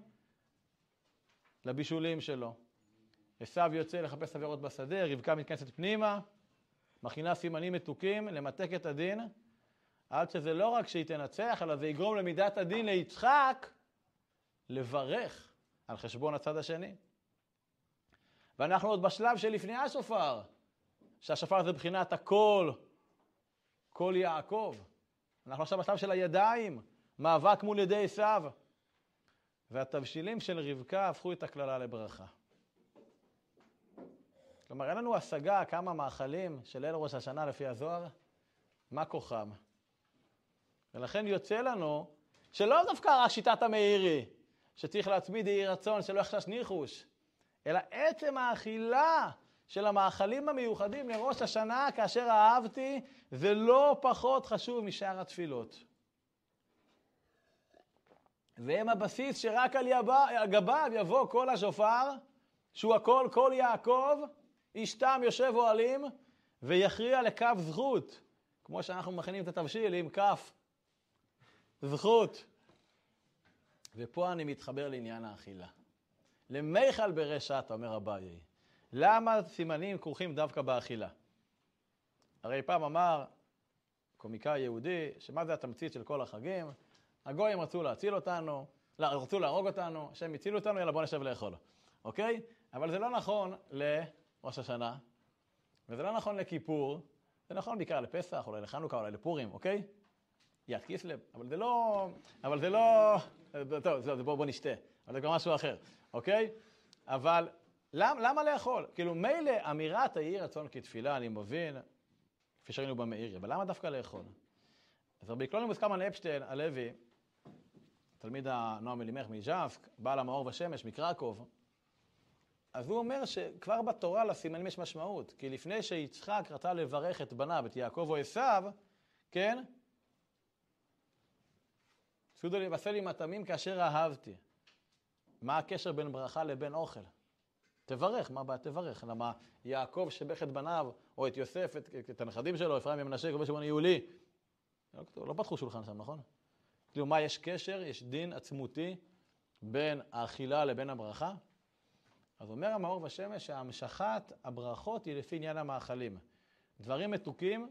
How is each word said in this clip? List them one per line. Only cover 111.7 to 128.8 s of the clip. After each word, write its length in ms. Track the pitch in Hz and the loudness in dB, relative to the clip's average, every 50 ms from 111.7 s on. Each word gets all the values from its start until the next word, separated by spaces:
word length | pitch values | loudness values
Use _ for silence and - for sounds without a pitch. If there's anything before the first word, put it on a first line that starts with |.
| 139 127 - - _ _ _ _ _ _ _ _ _ _ _ _ _ _ | -8 -12 -16 -18 _ _ _ _ _ _ _ _ _ _ _ _ _ _
כפי 100 | _ - | _ -10
שראינו 240 | 113 135 139 135 131 | -8 -6 -4 -4 -4
במאירי, 400 | 117 120 113 107 107 117 110 95 | -4 -4 -6 -6 -6 -8 -10 -10
אבל 160 | 90 95 - | -8 -6 -4
למה 120 | 147 185 196 | -4 -2 -2
דווקא 220 | 180 170 - - | -4 -6 -6 -6
לאכול? 380 | 160 139 127 110 - - 92 92 95 95 - _ _ _ _ _ _ _ _ _ _ _ _ _ _ _ _ | -6 -6 -6 -8 -10 -12 -14 -16 -16 -20 -20 _ _ _ _ _ _ _ _ _ _ _ _ _ _ _ _
אז 80 | 95 107 | -12 -10
רבי 160 | 117 127 135 | -6 -6 -4
קלונימוס 320 | - - 220 240 226 196 - | -4 -2 -2 -2 -2 -2 0
קלמן 240 | 220 208 196 175 | 0 0 0 0
אפשטיין 400 | 190 202 - - - 165 147 139 | -2 -4 -4 -6 -6 -6 -4 -4
הלוי, 500 | 131 - 135 139 151 165 139 131 120 120 - - _ _ _ _ _ _ _ _ - - - - _ _ _ - - _ _ _ _ _ _ _ | -6 -6 -6 -4 -4 -4 -4 -4 -6 -6 -8 -14 _ _ _ _ _ _ _ _ -20 -20 -20 -20 _ _ _ -20 -20 _ _ _ _ _ _ _
תלמיד 280 | - 110 127 139 131 135 | -12 -10 -10 -6 -4 -4
הנועם 520 | 127 120 113 113 110 104 113 123 123 120 | -2 -2 -2 -4 -6 -6 -6 -6 -6 -6
אלימלך 260 | 113 113 120 139 120 107 | -6 -6 -8 -8 -8 -10
מז'בסק, 600 | 110 107 98 135 170 185 156 123 - - - - _ - | -10 -8 -4 -4 -2 -2 -2 -4 -6 -12 -20 -20 _ -8
בעל 200 | 110 131 139 135 | -4 -2 -2 -2
המאור 280 | 127 127 131 143 131 | -2 -2 -4 -4 -4
ושמש 380 | 123 120 - 170 170 151 120 - | -6 -6 -6 -6 -6 -6 -8 -10
מקרקוב, 640 | 113 101 143 156 175 170 - 143 117 104 110 123 - _ _ _ _ _ _ _ _ _ _ _ _ _ _ _ _ _ _ _ _ _ _ _ _ | -12 -8 -4 -4 -4 -4 -4 -6 -8 -8 -10 -14 -20 _ _ _ _ _ _ _ _ _ _ _ _ _ _ _ _ _ _ _ _ _ _ _ _
אז 160 | - 127 120 147 | -12 -10 -6 -4
הוא 100 | 220 233 | -4 -4
אומר 260 | 233 240 269 269 - | -4 -4 -4 -4 -6
שכבר 580 | - - 190 170 160 - - - 190 226 226 | -6 -6 -6 -8 -8 -10 -8 -4 -2 -2 0
בתורה 420 | 220 233 226 - 190 170 185 220 226 | 0 -2 -2 -2 -2 -2 0 2 0
לסימנים 420 | 208 165 - - 160 165 170 185 | 0 -2 -4 -6 -6 -6 -6 -6
יש 120 | 185 - 180 | -8 -8 -8
משמעות, 560 | 170 - - 156 165 202 202 156 104 - - - | -8 -8 -8 -8 -8 -6 -6 -8 -10 -12 -12 -12
כי 100 | 135 135 | -10 -8
לפני 340 | 131 127 - 165 208 220 | -8 -8 -8 -6 -6 -6
שיצחק 640 | - - 185 160 147 131 - - - 196 208 208 185 - | -4 -4 -4 -6 -6 -6 -10 -12 -6 -4 -2 -2 -2 -4
רצה 220 | 147 131 - 180 | -8 -6 -4 -2
לברך 480 | 180 170 156 127 143 143 156 180 175 - | -2 -2 -2 -2 -2 -2 -2 -2 -4 -4
את 120 | 143 - | -6 -8
בניו, 340 | 127 120 139 156 170 151 120 | -6 -4 -2 -2 0 -2 -2
את 100 | 110 - | -4 -4
יעקב 300 | 127 123 117 - 170 170 151 | -6 -6 -4 -4 -4 -2 0
או 80 | 160 | 0
עשיו, 480 | 147 139 - - 220 269 262 214 190 185 202 202 - | 0 -2 -2 -2 2 4 4 4 4 2 -2 -8 -14